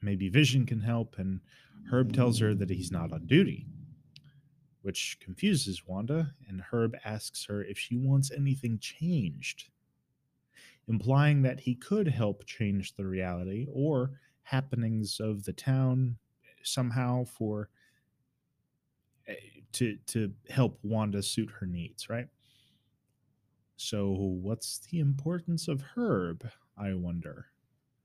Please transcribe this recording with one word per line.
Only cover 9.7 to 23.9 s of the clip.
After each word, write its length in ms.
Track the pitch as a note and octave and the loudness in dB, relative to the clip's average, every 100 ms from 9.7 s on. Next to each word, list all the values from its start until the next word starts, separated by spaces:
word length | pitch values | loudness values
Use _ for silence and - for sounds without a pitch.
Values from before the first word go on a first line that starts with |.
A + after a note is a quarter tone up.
| _ _ _ _ _ _ _ _ - - - - | _ _ _ _ _ _ _ _ -20 -20 -12 -2
implying 540 | A2 A2 C#3 D3 C#3+ | 0 4 4 6 6
that 180 | C3 C3 | 4 2
he 140 | - | -2
could 340 | B2 - G#3 F3 | -2 0 0 2
help 360 | G#2+ G#2 G2+ | 2 0 -2
change 500 | - - G#2+ G2 F#2+ | -8 -2 0 0 -2
the 120 | - F#2+ | -6 -4
reality 600 | F#2 F2+ F2 F#2 G#2 C3+ | -2 -2 -2 -4 -4 -4
or 380 | B2+ D3 C3+ C3 C#3 _ _ | 0 2 2 0 -6 _ _
happenings 800 | - C3+ C3+ A#2 A2+ A2 G2+ - | -2 -2 0 -2 0 0 -2 -2
of 240 | A2 G#2 | -2 -2
the 80 | G2+ | -4
town 640 | - - C3 C3 B2+ B2+ A#2+ _ _ _ _ | -4 2 4 4 4 0 -2 _ _ _ _
somehow 600 | - - B2 A#2+ B2 B2 | -6 -2 -2 0 0 0
for, 460 | B2 - A2 G#2 G#2 _ _ _ _ _ _ _ _ _ _ _ _ _ _ _ - | -2 -4 -2 -2 -6 _ _ _ _ _ _ _ _ _ _ _ _ _ _ _ -16
eh, 80 | G2+ - - - | -16 -16 -20 -8
to, 240 | - A#2+ G2+ - | -2 -2 -2 -4
to 240 | A2+ G#2 - - | -2 -2 -6 -4
help 280 | - B2+ - | 2 2 0
Wanda 400 | G#2 A2 G#2+ G2+ | -2 0 0 0
suit 280 | G2+ - A2 - | -2 -2 -4 -6
her 80 | F#2+ | -6
needs, 440 | F2 E2 - - | -6 -8 -12 -8
right? 180 | A#2 - _ _ _ _ _ _ _ _ _ _ _ _ _ _ - | -8 -8 _ _ _ _ _ _ _ _ _ _ _ _ _ _ -12
So 340 | - | -4